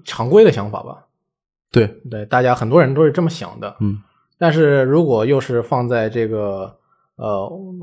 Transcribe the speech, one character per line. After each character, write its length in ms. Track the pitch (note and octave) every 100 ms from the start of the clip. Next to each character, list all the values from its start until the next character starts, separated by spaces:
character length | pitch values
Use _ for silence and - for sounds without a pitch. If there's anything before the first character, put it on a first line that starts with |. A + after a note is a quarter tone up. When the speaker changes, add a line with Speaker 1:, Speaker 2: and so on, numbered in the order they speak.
| -
Speaker 1:
常 240 | - A#2
规 160 | G3+ A3
的 60 |
想 180 | B2 G2+
法 100 | G#2+
吧。 260 | - - _ _ _ _ _ _ _
Speaker 2:
对。 160 | B2 G#2+ - B2
Speaker 1:
对， 160 | A2 G#2
大 160 | B2+
家 140 | B2+ B2
很 140 | A2
多 120 | D#3
人 120 | C3+
都 100 | C3+
是 80 | D#3
这 100 | D#3
么 80 | E3
想 300 | - F2 -
的。 160 | G2+ -
Speaker 2:
嗯。 160 | G#2 G#2 - _ _ _
Speaker 1:
但 140 | E3+
是 320 | D#3+ D3+ C#3+
如 220 | C3 D3+ D#3+
果 200 | A2+ A#2
又 160 | C#3
是 200 | B2+ A#2+
放 280 | A#2 C3 B2
在 200 | A#2+ A2
这 160 | A#2+ A2+
个， 480 | A2 G#2 F#2+ F#2+ - _ _ _ -
呃， 300 | A2 G2 G2 F3 F#3+ F#3